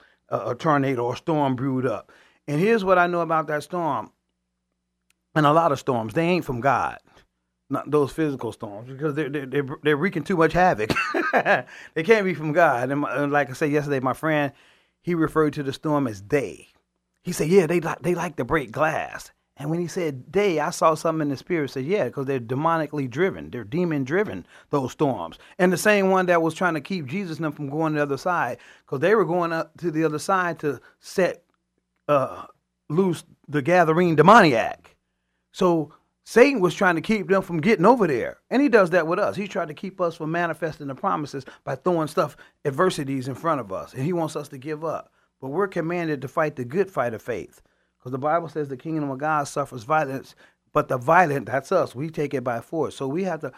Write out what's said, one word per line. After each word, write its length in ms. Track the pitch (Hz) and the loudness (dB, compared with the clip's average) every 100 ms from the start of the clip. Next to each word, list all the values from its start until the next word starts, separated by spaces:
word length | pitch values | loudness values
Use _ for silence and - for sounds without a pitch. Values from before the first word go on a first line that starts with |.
| _ _ _ | _ _ _
a, 220 | 123 104 | -6 -4
a 40 | 123 | -2
tornado 480 | 165 143 135 123 | 0 2 0 -2
or 120 | 120 120 | -2 -4
storm 400 | - 156 139 127 | -2 0 0 -2
brewed 320 | 139 127 123 | -2 -2 -2
up. 240 | 98 - _ _ _ - | -4 -10 _ _ _ -6
And 140 | 147 | 0
here's 240 | 202 226 190 | 2 2 4
what 140 | 185 | 4
I 80 | 175 | 4
know 140 | 175 | 0
about 260 | 165 160 156 | 0 -2 -2
that 160 | 147 | -6
storm. 480 | - 180 160 120 104 _ _ _ _ _ _ _ _ _ _ _ _ | -6 -4 -2 -4 -6 _ _ _ _ _ _ _ _ _ _ _ _
And 140 | 156 147 | 2 4
a 40 | |
lot 200 | 160 165 | 4 2
of 80 | 135 | 0
storms, 340 | - 123 110 | -2 -4 -4
they 120 | 127 165 | -2 0
ain't 200 | 180 143 | 0 -2
from 160 | 120 | -2
God. 380 | 135 117 73 58 _ _ _ _ _ _ - | 0 0 -2 -6 _ _ _ _ _ _ -8
Not 180 | 135 - | -8 -2
those 240 | 147 139 | 0 0
physical 380 | - 156 135 113 | -2 -4 -4 -8
storms, 400 | - 110 104 123 | -10 -14 -14 -16
because 240 | 135 156 143 | -8 -6 -4
they're, 140 | 135 | -6
they're, 180 | 147 131 | -6 -4
they're, 200 | 139 135 113 | -4 -4 -2
they're 160 | 147 143 | 0 2
wreaking 280 | 190 180 - | 0 -2 -2
too 120 | 180 | 2
much 160 | 160 | 4
havoc. 380 | 170 180 127 107 - - - - | 6 4 2 -2 -2 -2 -4 0
<laughs> 320 | 262 - 170 - - - 160 | 0 2 2 0 -14 -8 -2
They 80 | |
can't 200 | 165 220 | 2 4
be 120 | 190 156 | 2 -2
from 180 | 156 | 0
God. 380 | 151 165 123 127 | 4 4 4 0
And, 100 | 139 | -2
my, 140 | 143 127 | -2 -2
and 160 | 143 | 0
like 180 | 143 135 | 0 0
I 40 | |
said 180 | 127 156 | -2 0
yesterday, 280 | 147 147 135 | 0 0 -2
my 140 | 127 | -2
friend, 400 | 120 156 151 143 - _ _ _ _ | -2 0 0 -2 -6 _ _ _ _
he 140 | - 170 | -4 0
referred 360 | 156 156 151 | 2 2 2
to 100 | 147 | 0
the 100 | 139 | -6
storm 340 | - 160 147 131 | -6 -2 0 0
as 140 | 104 | -6
they. 480 | 101 143 104 67 - _ _ _ _ _ | -2 -2 -2 -8 -20 _ _ _ _ _
He 100 | - | -8
said, 160 | 180 156 | -4 4
"Yeah, 180 | 190 156 | 4 6
they 140 | 175 | 2
li-, 140 | 156 - | -2 -4
they 160 | 151 170 | -2 -2
like 220 | 170 147 | -4 -6
to 80 | 120 | -2
break 260 | 156 120 | -2 -2
glass." 600 | 117 156 131 69 - - _ _ - | -2 0 -2 -6 -12 -18 _ _ -10
And 120 | 147 | -4
when 100 | 165 | -4
he 80 | 170 | -4
said, 440 | 196 160 131 143 | -4 -6 -6 -4
"They," 280 | 180 208 156 | 0 0 0
I 100 | 151 | -2
saw 240 | - 165 | 0 0
something 300 | 151 165 156 | 2 0 0
in 60 | 147 | -2
the 60 | 135 | -4
spirit 360 | - 170 139 | -4 -4 -2
said, 120 | 135 | -6
"Yeah, 240 | 135 208 127 | -2 -2 -2
'cause 160 | 131 135 | -4 -4
they're 140 | 135 | -4
demonically 680 | 113 131 160 165 151 151 131 | -4 -2 0 0 -2 -4 -6
driven. 400 | 123 190 92 76 | -2 -2 -2 -10
They're 160 | 120 104 | -12 -6
demon 400 | 156 180 147 127 | -2 -2 -2 -2
driven, 400 | 175 202 95 - - _ | -2 -2 -6 -14 -20 _
those 240 | 147 127 | -4 -4
storms." 460 | - 147 110 82 - - - | -2 -2 -2 -8 -12 -16 0
And 140 | 185 | 2
the 40 | 175 | 4
same 320 | 214 208 190 | 4 4 4
one 180 | 190 185 | 2 4
that 140 | 170 | 2
was 120 | 165 | 2
trying 220 | 160 180 160 | 0 -2 -2
to 60 | |
keep 240 | - 190 131 | -4 -6 -6
Jesus 320 | 185 185 156 | -6 -6 -6
and 60 | |
them 80 | 160 | -6
from 180 | 151 143 | -6 -6
going 240 | 151 160 | -2 -2
to 40 | 151 | 0
the 60 | |
other 140 | 143 135 | -2 -2
side, 420 | 180 170 123 123 - - _ | -2 -2 -2 -6 -16 -20 _
'cause 140 | 139 | -2
they 120 | 165 | 2
were 120 | 220 170 | 2 2
going 260 | 180 170 | 0 -2
up 240 | 165 156 - | -4 -6 -8
to 140 | 175 | -4
the 140 | 156 160 | 0 0
other 140 | 151 | -2
side 380 | - 190 175 160 | -2 0 0 -4
to 200 | 147 123 - _ | -6 -6 -12 _
set, 440 | - - 170 - _ _ _ _ _ _ - | -6 0 0 -2 _ _ _ _ _ _ 0
uh, 380 | 147 131 90 - _ _ _ - | 0 0 -6 -18 _ _ _ -4
loose 380 | 151 190 156 - _ - | 0 0 -2 -8 _ -6
the 120 | 147 | -4
gathering 540 | 139 180 160 160 180 151 | 2 4 4 4 4 6
demoniac. 800 | 160 226 170 117 87 - - _ _ _ _ _ _ | 10 10 10 6 0 -6 -14 _ _ _ _ _ _
So 420 | - 185 170 151 - _ _ - | 0 2 2 -2 -10 _ _ 0
Satan 360 | 220 277 262 | 6 6 6
was 120 | 180 | 0
trying 220 | 156 190 165 | 2 2 2
to 60 | |
keep 260 | - 220 170 | 0 -2 2
them 140 | 190 | 0
from 180 | - 170 | 0 0
getting 260 | 170 214 185 | 2 6 6
over 220 | 247 180 | 6 4
there. 300 | 120 71 - _ | 0 -2 -8 _
And 120 | 240 | 0
he 80 | 285 | 4
does 220 | 214 180 | 6 6
that 160 | 175 160 | 2 2
with 120 | 180 | 0
us. 160 | 175 98 | 0 -2
He 100 | 202 | -4
tried 220 | 196 160 | -4 -6
to 60 | |
keep 260 | 143 190 185 | -8 -10 -4
us 160 | 170 160 | -4 -4
from 160 | 156 | -4
manifesting 560 | 170 175 156 160 - 143 | -2 -2 -4 -6 -8 -12
the 80 | 131 | -6
promises 500 | 190 175 143 139 - - - | -4 -4 -4 -10 -12 -14 -10
by 100 | 135 | -4
throwing 320 | 185 170 151 | 0 0 0
stuff, 300 | - 147 - - _ | 0 -2 -6 -20 _
adversities 640 | 147 135 185 180 135 135 127 | -4 0 0 0 -4 -6 -6
in 80 | 123 | -4
front 240 | 160 147 | -2 -2
of 140 | 104 | -4
us. 200 | 92 71 | -8 -8
And 100 | 120 | -6
he 100 | 143 | -2
wants 240 | 175 156 156 | -2 -4 -6
us 100 | 143 | -12
to 80 | 135 | -12
give 280 | 139 151 160 | -10 -8 -6
up. 260 | 110 - _ _ _ | -8 -10 _ _ _
But 80 | 135 | -6
we're 180 | 156 202 | -4 -2
commanded 540 | 180 160 175 165 143 | -2 -4 -4 -4 -4
to 80 | 131 | -4
fight 260 | - 156 147 | -2 -2 -4
the 80 | |
good 260 | 120 175 190 | -4 -2 -2
fight 240 | 147 120 | -2 -4
of 80 | 107 | -4
faith. 400 | - 107 - _ _ _ _ _ | -6 -8 -10 _ _ _ _ _
'Cause 140 | 127 | -10
the 40 | 131 | -4
Bible 300 | 147 170 165 | -2 -2 -2
says 220 | 156 143 | -6 -8
the 80 | 131 | -8
kingdom 340 | 160 160 143 | -6 -4 -4
of 60 | 131 | -4
God 320 | 151 151 143 | -2 -2 -2
suffers 340 | 151 139 127 | -4 -6 -8
violence, 500 | 107 156 139 135 - - _ _ _ | -2 0 0 -6 -12 -20 _ _ _
but 160 | 147 151 | -2 0
the 100 | 131 | -2
violent, 500 | 123 170 170 143 110 | 4 6 4 0 -2
that's 260 | 135 - | -4 0
us, 200 | 185 127 | 0 0
we 160 | 117 160 | -4 -8
take 240 | 156 143 | -6 -4
it 120 | 139 123 | -4 -4
by 160 | 117 | -6
force. 340 | - 160 117 - | -6 -4 -4 -6
So 100 | 135 | -6
we 200 | 156 190 | -4 -4
have 160 | 156 | -6
to 100 | 135 | -10